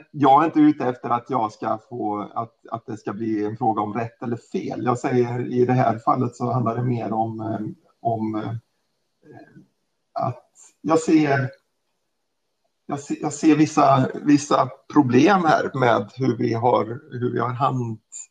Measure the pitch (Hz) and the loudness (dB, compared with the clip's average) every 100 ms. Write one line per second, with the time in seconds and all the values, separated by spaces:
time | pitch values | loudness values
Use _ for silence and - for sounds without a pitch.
0 | - 147 139 135 160 160 151 147 127 123 | -6 0 4 6 4 4 4 4 -2 -4
1 | 131 120 - 127 110 - 117 110 - 120 | -4 -4 -2 -4 -4 -6 -6 -6 -8 -8
2 | 107 104 104 - 113 _ - 113 - 107 | -6 -6 -8 -8 -10 _ -14 -12 -10 -12
3 | - 104 113 107 104 113 120 107 104 107 | -10 -8 -4 -4 -4 -4 -2 -2 -4 -4
4 | 117 - 123 117 - 190 - - 117 120 | -8 -8 -8 -8 -8 -8 -6 -6 -4 -2
5 | 143 127 120 120 123 123 123 127 120 113 | 0 0 0 -2 -4 0 2 2 0 0
6 | - 127 120 - 123 123 113 113 123 120 | -2 -2 -2 -4 -4 -2 -2 -2 -2 -4
7 | 110 113 113 110 110 110 107 - _ _ | -4 -4 -4 -6 -8 -8 -10 -14 _ _
8 | - 113 110 110 113 117 - _ _ _ | -4 -4 -4 -6 -8 -10 -14 _ _ _
9 | _ _ _ - - - _ _ _ _ | _ _ _ -20 -20 -20 _ _ _ _
10 | _ - - - _ _ - _ 147 160 | _ -8 -8 -8 _ _ -20 _ 0 0
11 | - 160 147 139 127 - _ _ _ _ | 4 4 4 2 -2 -8 _ _ _ _
12 | _ _ _ _ _ _ _ _ - 143 | _ _ _ _ _ _ _ _ -10 -10
13 | - 156 156 147 160 151 151 - 143 135 | -8 -6 -6 0 4 4 4 4 4 4
14 | 127 - 147 147 - 135 135 - - 147 | 2 -2 2 2 4 0 0 -4 -2 2
15 | 131 120 160 202 165 147 - 135 127 113 | 4 6 6 4 4 2 0 0 2 2
16 | 107 - 131 113 120 117 123 110 107 117 | 0 -4 -2 0 -2 0 2 2 0 -6
17 | - 127 123 123 120 123 139 127 117 110 | -12 -6 -4 -2 -4 -2 -2 -2 -6 -10
18 | _ - - | _ -20 -20